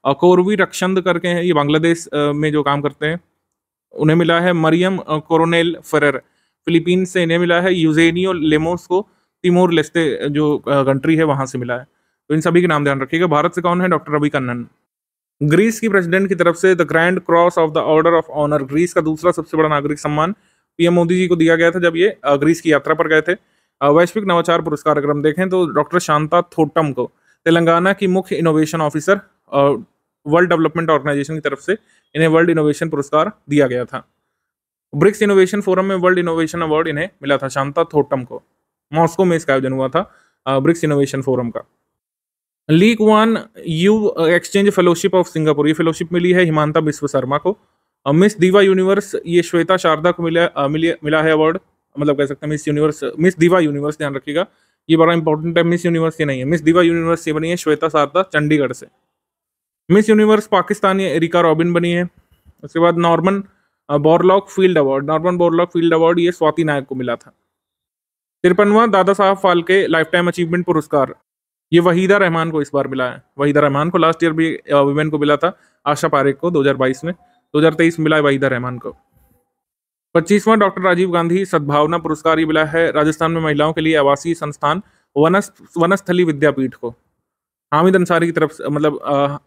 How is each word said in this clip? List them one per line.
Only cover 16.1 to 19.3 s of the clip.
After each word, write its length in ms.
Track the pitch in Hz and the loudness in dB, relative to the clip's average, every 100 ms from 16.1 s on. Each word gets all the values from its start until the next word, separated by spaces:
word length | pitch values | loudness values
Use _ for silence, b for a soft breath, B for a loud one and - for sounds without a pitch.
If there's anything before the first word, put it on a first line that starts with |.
| 185 190 | -2 0
की 60 | |
तरफ 200 | 180 175 165 | 2 0 2
से 200 | 190 180 | 2 2
the 100 | 151 | 0
Grand 340 | 160 170 185 - | 2 0 -2 0
Cross 280 | 170 175 175 | 2 2 2
of 180 | 160 156 | 0 0
the 60 | - | 2
Order 360 | 156 165 170 | 2 4 2
of 160 | 160 151 | -2 -4
Honor, 300 | 147 151 131 | -2 -2 -2
ग्रीस 240 | 147 175 | -2 0
का 80 | 180 | -2
दूसरा 300 | 156 156 175 | -2 -2 -2